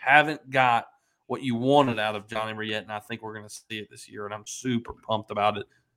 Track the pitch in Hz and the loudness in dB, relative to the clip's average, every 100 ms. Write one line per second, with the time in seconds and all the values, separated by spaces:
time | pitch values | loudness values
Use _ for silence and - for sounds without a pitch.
0 | 131 147 151 151 131 131 127 117 - _ | 4 6 6 0 -2 2 4 2 0 _
1 | _ _ - - 135 117 127 143 135 110 | _ _ -8 -6 -2 0 4 6 6 2
2 | 107 107 107 110 110 110 107 107 107 104 | -2 -4 -6 -6 -6 -6 -6 -6 -6 -10
3 | - 113 110 107 104 - - 110 101 117 | -10 -12 -12 -14 -14 -18 -12 -12 -12 -18
4 | - 107 104 107 - - 131 120 120 - | -18 -12 -10 -10 -12 -8 -2 -2 -2 -10
5 | - 110 - 104 104 101 - _ _ | -4 -4 -4 0 0 0 -8 _ _